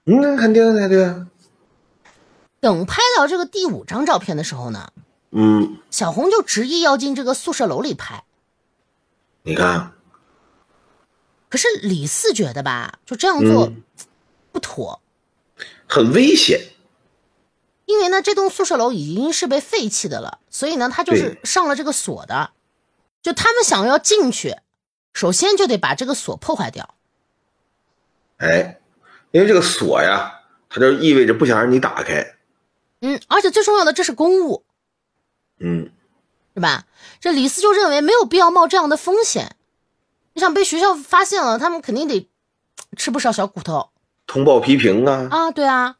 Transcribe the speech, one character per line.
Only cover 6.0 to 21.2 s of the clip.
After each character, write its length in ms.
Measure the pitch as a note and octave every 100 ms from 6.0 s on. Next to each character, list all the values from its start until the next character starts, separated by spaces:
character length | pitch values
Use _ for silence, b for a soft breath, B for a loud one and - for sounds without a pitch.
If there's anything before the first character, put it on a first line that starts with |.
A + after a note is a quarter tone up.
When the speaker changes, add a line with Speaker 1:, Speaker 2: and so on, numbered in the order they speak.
| E3+
Speaker 2:
红 200 | D#3+ F4
就 100 | G#4+
执 260 | - G#3 B3+
意 120 | E4+
要 160 | E4 C#4
进 180 | C#4
这 100 | C4+
个 100 | B3+
宿 180 | C4+ -
舍 160 | D4+ A3
楼 140 | C3+
里 120 | C4+
拍。 300 | D3+ - G#2+ - _ _ _ _ _ _ _ _ _ _ _
Speaker 1:
你 100 | -
看。 380 | E2 F2+ F2 - _ _ _ _ _ _ _ _ _ _ _ _ _ _ _ -
Speaker 2:
可 80 | B3+
是 100 | A#4 G#4
李 260 | G3+ F3+ D3
四 260 | - A4+
觉 200 | A3+ D#3
得 100 | B2
吧， 360 | C#3 A#2+ A#2 - -
就 80 | A#3+
这 120 | F#4+
样 120 | D#4
做 260 | A2 A2 A2+
Speaker 1:
嗯。 160 | A2+ _ _ - _ _ _ _
Speaker 2:
不 60 | E4+
妥。 420 | - - F2 - _ _ _ _ _ - B B B
Speaker 1:
很 260 | D3 A2+
危 220 | E3 C#4 -
险。 260 | - - - _ _ _ _ _ _ _ _ _ _ _ -
Speaker 2:
因 140 | G#4+
为 80 | F4+
呢， 140 | F#4+
这 120 | G4
栋 160 | G4+ G4
宿 140 | -
舍 140 | F#4+ D#4
楼 160 | A#3+
已 220 | A3 D3 F3+
经 180 | D4
是 140 | D#4 D4+
被 120 | C#4
废 300 | - A4 G#3+
弃 180 | - F#3
的 140 | C#3+
了， 180 | - - _
所 200 | - C#4+
以 80 | D#4+
呢， 120 | A#3+
他 140 | -
就 100 | F4
是 260 | G#3+